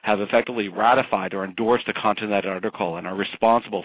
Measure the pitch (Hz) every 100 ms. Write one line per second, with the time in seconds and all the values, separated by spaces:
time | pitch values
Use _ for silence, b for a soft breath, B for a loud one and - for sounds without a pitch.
0 | - 104 101 117 117 120 101 95 113 131
1 | 123 101 92 95 95 92 113 120 - -
2 | 107 101 107 101 95 92 107 - 90 85
3 | 90 95 98 - 113 117 110 101